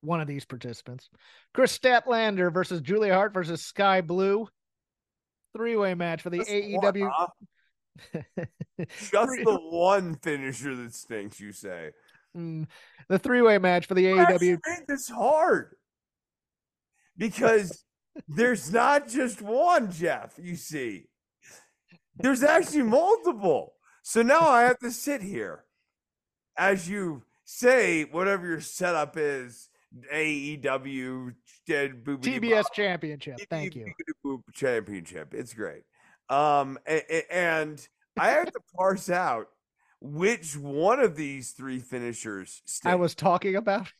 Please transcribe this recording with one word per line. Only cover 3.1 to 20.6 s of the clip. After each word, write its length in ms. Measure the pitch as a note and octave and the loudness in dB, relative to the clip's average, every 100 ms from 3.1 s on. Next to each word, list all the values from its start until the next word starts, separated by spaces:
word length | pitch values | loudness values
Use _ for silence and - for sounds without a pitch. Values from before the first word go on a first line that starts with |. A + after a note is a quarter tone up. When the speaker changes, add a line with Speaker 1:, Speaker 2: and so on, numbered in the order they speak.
Speaker 1:
Hart 200 | F#3 G#3 | 2 2
versus 260 | G3+ E3 E3 | -2 -4 -6
Skye 380 | - - G3 F#3+ | -10 0 2 2
Blue. 480 | E3 F3+ F#3+ G3+ A3+ _ _ _ _ _ _ _ _ _ _ G#3+ | 2 0 2 0 -2 _ _ _ _ _ _ _ _ _ _ -6
Three-way 380 | A#3 A3+ G3 | -2 0 0
match 280 | F3+ E3+ E3 | 0 -4 -4
for 80 | F3+ | -6
the 80 | F3 | -6
Speaker 2:
Just 120 | - | -2
Speaker 1:
A 80 | G#3 | -2
E 180 | G#3 G3+ | -2 0
W. 240 | G3 G3 | 2 2
Speaker 2:
one, 80 | G3 | -2
huh? 120 | D3 F3 - - _ _ _ _ _ - | 0 -2 -4 -20 _ _ _ _ _ -12
Speaker 1:
<laughs> 680 | E3 C#3+ - E3+ _ - - E3+ - | -12 -10 -12 -12 _ -18 -12 -12 -12
Speaker 2:
Just 120 | G#3+ | -2
Speaker 1:
Three- 300 | G3+ A#3+ B3+ | 0 2 0
Speaker 2:
the 140 | A3+ G3 | 0 0
one 540 | D#3+ E3 F3 G3 F3+ | -2 0 4 4 2
finisher 600 | D#3 E3 C#3+ C3+ B2+ C#3+ C3 | -6 -4 -4 -6 -8 -8 -8
that 180 | A#2+ | -10
stinks, 460 | A#2 - A2 G#2 - | -16 -10 -10 -10 -14
you 100 | G#2 | -18
say? 380 | G2+ G2+ F2 D#2+ - _ _ _ E3+ | -14 -14 -12 -14 -18 _ _ _ -14
Speaker 1:
Mm, 320 | E3+ D#3+ D#3 - - _ - | -10 -8 -10 -12 -20 _ -2
the 100 | F#3 | 0
three-way 400 | - B3 A#3 G#3 | 2 6 8 6
match 280 | F3+ F3+ - | 4 2 2
for 80 | |
the 80 | F#3 | 2
Speaker 2:
You 180 | F#3 F#3 | 4 6
actually 300 | F3+ F3+ F3+ | 6 6 4
Speaker 1:
A 20 | |
E 40 | F3 | 2
W. 20 | D#4 | -2
Speaker 2:
made 180 | F4 - | -8 -6
this 220 | C#4 - | -8 -6
hard. 680 | A#3 A3+ D#4 E4+ G3 G#2+ _ _ _ _ _ _ _ _ _ _ _ _ _ _ - | -2 2 4 4 2 -2 _ _ _ _ _ _ _ _ _ _ _ _ _ _ -8
Because 680 | A3 G#3 A3+ A3+ F#3+ - _ _ _ | -6 0 4 4 2 -10 _ _ _
<laughs> 220 | - - | -20 -12
there's 420 | D3+ A#3+ A3+ C#3+ | 2 2 2 0
not 360 | A3 B3 C#4+ C#4+ | 2 4 4 2
just 340 | A#3+ B3+ G#3+ | -2 -2 -4
one, 480 | G3+ A#3+ F4 F4 A3 | -4 0 4 4 2
Jeff, 440 | F3 E3+ B2+ A2 - | -4 -4 -4 -8 -18
you 140 | F3 | -12
see. 520 | E3+ | -12